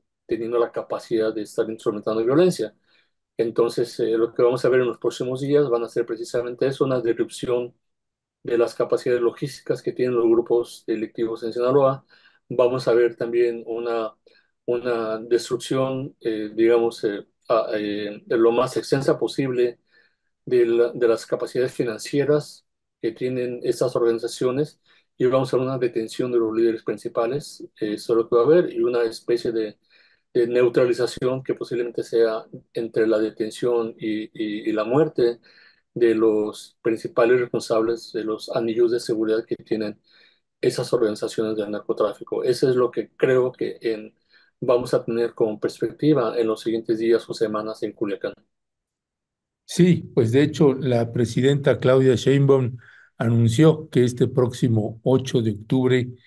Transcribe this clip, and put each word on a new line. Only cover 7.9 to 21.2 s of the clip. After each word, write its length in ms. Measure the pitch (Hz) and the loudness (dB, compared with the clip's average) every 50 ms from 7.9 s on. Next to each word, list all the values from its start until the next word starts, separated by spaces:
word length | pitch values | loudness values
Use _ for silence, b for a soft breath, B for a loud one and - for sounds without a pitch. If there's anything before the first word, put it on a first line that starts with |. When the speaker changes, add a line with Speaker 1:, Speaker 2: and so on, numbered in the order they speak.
| _ _ _ _ _ _ _ _ _ _ - | _ _ _ _ _ _ _ _ _ _ -6
Speaker 1:
de 140 | 123 120 117 | -2 0 2
las 180 | 117 113 - | 2 0 0
capacidades 460 | - 123 - - 120 - 127 123 120 | -2 -2 0 -2 -2 0 0 0 2
logísticas 600 | 120 113 - - - 143 - - - - 135 - - | 2 0 -2 -2 -6 -10 -10 -10 -6 -6 -6 -4 -6
que 100 | 123 - | -6 -4
tienen 220 | - 123 127 123 | -2 -2 0 0
los 100 | 117 113 113 | 2 2 4
grupos 560 | 117 117 117 - 120 120 117 - - - - - | 4 2 2 2 0 0 0 -2 -8 -12 -8 -6
delictivos 560 | 113 107 110 107 - - 113 110 113 113 120 | -4 -4 -4 -6 -6 -6 -6 -4 -4 -6 -8
en 100 | 113 107 | -6 -4
Sinaloa. 520 | 123 120 127 131 143 135 135 139 135 b b b b b b b b _ - | -2 0 2 4 4 4 2 2 -2 b b b b b b b b _ -6
Vamos 380 | 123 123 123 120 127 127 127 131 | 0 2 2 2 2 0 0 2
a 60 | 113 | 4
ver 220 | 120 120 117 117 | 4 4 2 0
también 480 | - 123 117 117 120 120 120 117 117 110 110 | -2 -6 -2 0 0 0 0 0 -4 -8 -8
una, 480 | 113 117 120 120 117 113 110 110 - _ b b b b b b b _ _ | -8 -6 -4 -4 -4 -4 -4 -6 -10 _ b b b b b b b _ _
una 520 | - 123 120 120 127 120 117 113 110 110 110 | -4 -4 -2 -2 -2 -2 -2 -2 -4 -6 -6
destrucción, 960 | 113 123 120 117 - - 127 120 - - 139 131 131 131 131 131 135 147 - _ | -2 0 0 0 0 -2 -6 -6 -4 -4 -2 -2 -2 -2 -4 -6 -8 -10 -12 _
eh, 300 | - 120 107 107 107 107 107 | -6 -6 -4 -4 -6 -6 0
digamos, 480 | 110 113 113 120 117 117 117 113 - - | 2 4 4 4 4 2 0 -2 -4 -4
eh, 240 | 110 101 98 - _ _ _ _ - | -4 -4 -6 -8 _ _ _ _ -2
a-, 200 | 123 110 - - 113 | 0 0 0 -2 -4
eh, 500 | 107 104 104 101 104 104 104 104 107 - | -4 -4 -4 -4 -6 -6 -8 -10 -12 -6
de 120 | - 131 117 | -2 2 2
lo 140 | 113 117 | 4 4
más 260 | 120 120 120 127 - 117 | 4 2 0 0 -2 -6
extensa 420 | - - 143 135 135 160 151 - | -6 -6 -6 -4 -2 -2 0 0
posible 600 | - 110 - - 139 131 123 123 120 120 - - _ _ _ _ _ _ _ _ _ _ _ _ _ | -2 -4 -4 -4 -4 -2 0 0 -2 -2 -2 -8 _ _ _ _ _ _ _ _ _ _ _ _ _
de 200 | 127 123 123 120 | 0 2 2 4
la, 260 | 117 117 117 120 120 - | 4 4 2 2 2 0
de 140 | 123 120 113 | 2 2 2
las 180 | 113 113 | 2 0